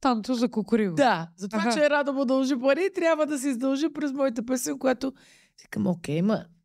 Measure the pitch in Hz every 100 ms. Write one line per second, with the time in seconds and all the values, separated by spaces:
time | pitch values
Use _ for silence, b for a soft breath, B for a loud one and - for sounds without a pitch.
0 | 269 233 202 247 240 220 202 226 202 160
1 | 262 180 165 - 190 214 226 233 294 294
2 | 277 269 262 262 262 269 262 277 392 381
3 | 330 311 302 294 277 233 269 269 320 294
4 | 294 269 269 240 240 254 302 277 262 254
5 | 269 b b b b _ _ - 196 170
6 | - 151 196 214 - _